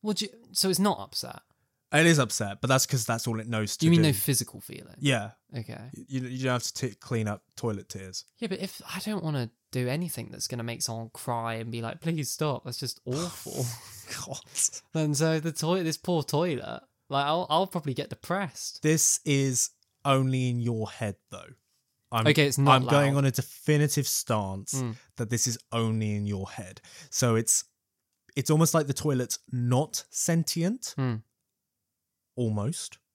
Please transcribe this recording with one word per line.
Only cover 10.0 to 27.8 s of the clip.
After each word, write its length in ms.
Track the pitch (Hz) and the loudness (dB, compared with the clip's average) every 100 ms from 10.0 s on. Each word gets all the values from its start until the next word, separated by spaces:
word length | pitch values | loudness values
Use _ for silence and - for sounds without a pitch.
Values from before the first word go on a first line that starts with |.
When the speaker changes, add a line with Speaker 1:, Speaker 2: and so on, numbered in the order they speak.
| 175 - 110 | -4 -6 -10
Speaker 1:
that's 180 | - - | -10 -8
gonna 140 | 123 | -6
make 180 | 117 117 | -6 -6
someone 280 | - 113 113 | -6 -6 -10
cry 400 | - - 120 113 113 | -10 -4 -4 -2 -6
and 160 | 117 | -6
be 100 | 117 | -6
like, 200 | 113 165 | -6 -6
"Please 280 | 165 165 131 | -4 -2 -4
stop," 360 | - 151 131 - | -2 -2 -2 -6
that's 120 | 120 | -8
just 220 | 123 - | -8 -8
Speaker 2:
<sighs> 40 | - | -6
Speaker 1:
awful. 600 | 135 175 - - - 123 117 - - - - | -4 -4 -8 -10 -6 -6 -6 -16 -20 -14 -12
Speaker 2:
<laughs> 80 | - | -10
God. 160 | 131 - - - - _ | -12 -10 -4 -4 -4 _
Speaker 1:
And 220 | 160 156 139 | -2 0 2
so 240 | 160 160 | 2 0
the 140 | 156 | -2
toi-, 280 | 156 156 185 | -4 -2 0
this 120 | 165 156 | 0 -4
poor 280 | - 170 | -2 -2
toilet, 580 | 139 147 175 135 - - _ _ _ | 0 0 0 -2 -6 -12 _ _ _
like, 180 | 139 139 | -2 2
I'll, 220 | 165 180 | 0 2
I'll 180 | 156 190 | 2 2
probably 260 | 175 147 | -2 -4
get 160 | 131 143 | -6 -6
depressed. 720 | - - 185 185 - - - | -10 -4 -4 -4 -8 -12 -2
Speaker 2:
This 380 | 151 156 - - | 2 4 4 2
is 460 | - 139 135 123 - _ _ _ | 2 2 2 0 -2 _ _ _
only 460 | 139 135 131 131 127 | 2 2 4 2 0
in 100 | 120 | 0
your 300 | 120 113 107 | 0 -2 -4
head, 240 | - 107 95 _ | -4 -6 -6 _
though. 220 | 95 85 - _ _ _ _ _ | -16 -16 -20 _ _ _ _ _
I'm, 160 | 117 117 | 2 4
Speaker 1:
Okay, 200 | 156 147 | 6 4
it's 100 | 131 | 4
not 180 | 139 131 | 6 6
Speaker 2:
I'm 100 | 123 | 6
going 280 | 143 139 | 4 6
Speaker 1:
loud. 60 | 139 | 4
Speaker 2:
on 60 | 139 | 2
a 60 | |
definitive 800 | 123 - - - 151 147 147 135 | 2 -4 -6 2 4 4 2 0
stance 640 | - - 110 98 95 107 | -2 0 -2 -2 -6 -4
Speaker 1:
Mm. 220 | 135 123 113 _ - | -4 -4 -6 _ -8
Speaker 2:
that 140 | 113 | -2
this 180 | 120 - | 0 0
is 100 | 117 _ | -2 _
only 440 | 117 113 110 107 104 | 0 2 2 0 0
in 80 | 104 | -2
your 240 | 101 95 | -4 -6
head. 320 | - 92 - - - - | -10 -14 -16 -20 -20 -8
So 260 | - 123 113 | 0 4 4
it's, 280 | 113 - - _ | 4 0 0 _